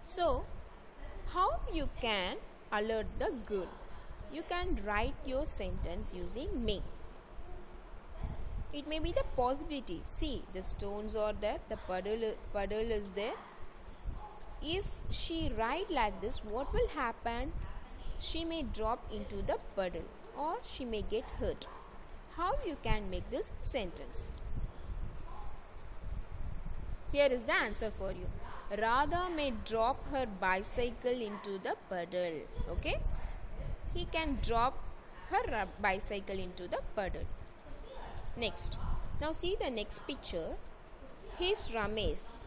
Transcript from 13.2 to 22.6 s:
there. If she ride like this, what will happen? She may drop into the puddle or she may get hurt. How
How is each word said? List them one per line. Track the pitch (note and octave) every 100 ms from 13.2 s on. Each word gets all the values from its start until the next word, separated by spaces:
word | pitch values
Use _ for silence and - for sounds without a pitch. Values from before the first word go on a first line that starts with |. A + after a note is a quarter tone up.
there. | G#3+ G#4 - - - - - - - - - - - -
If | C#4 F4 - - -
she | - - E4 D4+ A3
ride | A3+ D4 G4+
like | D#4 A3 F#3+
this, | G3 -
what | G#3+ G#3+ C#4+
will | G#4+ A#4 D#4+
happen? | B3 A#3 A#3 A#3 C4+ - - - - - - -
She | - D#4+ E4
may | E4 B3+ G#3
drop | G#3+ B3 - G#3+
into | G3 G3+
the | G3 F#4 - -
puddle | F#3 F3 - - - -
or | D4+ G4+ -
she | - B3+
may | A3
get | G#3 G#3+ C4 -
hurt. | G3 - - - - - - - - -
How | F4 C#5